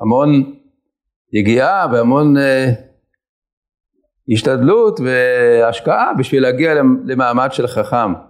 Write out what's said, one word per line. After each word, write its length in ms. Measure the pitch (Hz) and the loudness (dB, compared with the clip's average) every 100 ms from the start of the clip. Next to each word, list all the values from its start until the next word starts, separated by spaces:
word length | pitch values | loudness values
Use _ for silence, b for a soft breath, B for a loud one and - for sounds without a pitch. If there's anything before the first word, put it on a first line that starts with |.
המון 520 | 107 123 147 143 135 - _ _ _ _ _ _ - | -2 0 2 0 -2 -10 _ _ _ _ _ _ -8
יגיעה 540 | 104 104 117 147 196 165 | -4 0 0 0 0 -2
והמון, 440 | 120 117 139 151 143 | 0 0 2 2 2
אה, 300 | 139 131 131 117 - _ _ _ _ _ _ _ _ _ _ _ _ _ - | 2 0 -2 -4 -8 _ _ _ _ _ _ _ _ _ _ _ _ _ -4
השתדלות 680 | 113 131 131 131 220 220 208 | -2 0 0 2 2 2 0
והשקעה 1120 | 127 127 127 123 120 117 117 117 - 208 247 - | -2 0 0 2 4 4 2 0 -2 0 0 -2
בשביל 240 | 127 139 | -2 0
להגיע 320 | 127 127 160 | 0 0 0
למ-, 260 | 151 135 127 | 2 2 0
למעמד 480 | - 127 123 120 131 | -2 -2 -2 0 -2
של 140 | - 123 | -2 -4
חכם. 460 | - 104 120 107 87 - | -4 -2 -2 -2 -4 -12